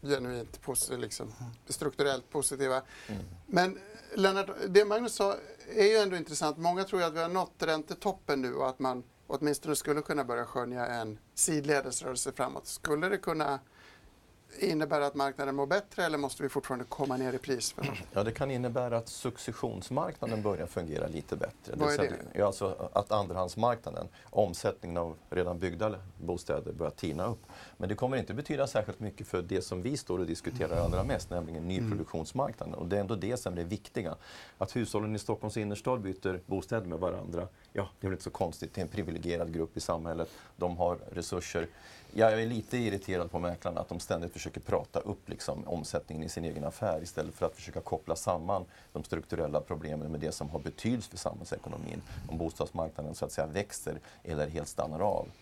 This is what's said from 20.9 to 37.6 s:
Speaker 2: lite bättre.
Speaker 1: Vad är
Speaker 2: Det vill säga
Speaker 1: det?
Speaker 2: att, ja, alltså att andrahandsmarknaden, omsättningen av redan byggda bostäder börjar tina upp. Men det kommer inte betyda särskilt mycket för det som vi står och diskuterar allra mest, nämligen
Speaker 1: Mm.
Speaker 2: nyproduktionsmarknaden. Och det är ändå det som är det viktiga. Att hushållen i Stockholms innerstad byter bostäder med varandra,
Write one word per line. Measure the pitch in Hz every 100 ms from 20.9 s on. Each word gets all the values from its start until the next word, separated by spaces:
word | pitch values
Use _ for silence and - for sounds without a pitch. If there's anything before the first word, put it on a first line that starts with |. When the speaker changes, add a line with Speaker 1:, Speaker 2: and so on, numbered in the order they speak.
| 76 76
Speaker 2:
lite | 80 - -
bättre. | - - - -
Speaker 1:
Vad | 147
är | 147
Speaker 2:
Det |
vill | -
säga | -
Speaker 1:
det? | -
Speaker 2:
att, | -
ja, | 101
alltså | 95 98 - -
att | - 104
andrahandsmarknaden, | 107 98 87 90 98 120 117 - 50 50 - -
omsättningen | - 104 85 110 - 87 85
av | 85 80 -
redan | 90 87 87
byggda | 90 85 107 95 95 -
bostäder | 85 87 - 73 76
börjar | - 78
tina | - 82 76 95
upp. | 117 - - - -
Men | 95
det |
kommer | 104 127 135
inte | -
betyda | 113 147 147 135
särskilt | 113 107 -
mycket | 107 - 107
för | 92
det | 87 92
som | - 92
vi | 90 147
står | - 90
och | 87
diskuterar | 85 - 123 78 82
allra | 87 87
mest, | 113 101 -
nämligen | 90 80 82
Speaker 1:
Mm. | 85 92
Speaker 2:
nyproduktionsmarknaden. | 113 80 80 82 80 127 143 120 82
Och | - 87
det | 101
är |
ändå | 95 110
det | 95 123
som | -
är | 87
det |
viktiga. | 85 104 - - 87 80 - - - -
Att | 98 127
hushållen | 107 104 107
i | 107
Stockholms | - 110 107 107
innerstad | 104 101 - 127
byter | 95 90 98 92 -
bostäder | 95 - 113 90
med | 82
varandra, | 87 92 90 85 90 -